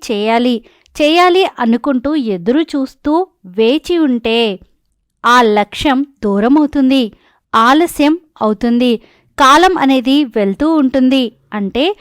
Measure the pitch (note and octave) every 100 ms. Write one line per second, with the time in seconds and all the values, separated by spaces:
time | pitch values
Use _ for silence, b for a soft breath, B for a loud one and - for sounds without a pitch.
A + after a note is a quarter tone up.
0 | - G#3 G#3+ A#3 B3 A#3 b b b -
1 | D4+ E4 F4+ F4+ F#4+ - A3+ A#3 C#4+ B3+
2 | C4+ D#4 A3+ F#3+ F3 C#4 D#4+ C#4+ C4+ -
3 | - D#4+ F#4 _ F#3 F#3 A3+ D4+ - F4
4 | D4+ A#3+ A3+ A3+ A3+ F#3+ - _ _ _
5 | _ _ A3+ B3 A#3 G#3 G3+ - D#4 C4
6 | C#4+ _ G#3+ G3 A3+ D4 D4 D4 C4 C4+
7 | A3+ b b b _ A3+ A#3 D4 E4+ -
8 | D4 E4 - _ G#3+ G#3+ A#3+ A#3+ B3 A3+
9 | b b b - C4+ D4 F#4 F4 C4+ C4
10 | B3 C#4 C#4 A3 G3 G3 D4+ D#4+ C4 C4+
11 | B3+ C4+ A#3+ - _ G#3 G3 A#3 D#4+ G#4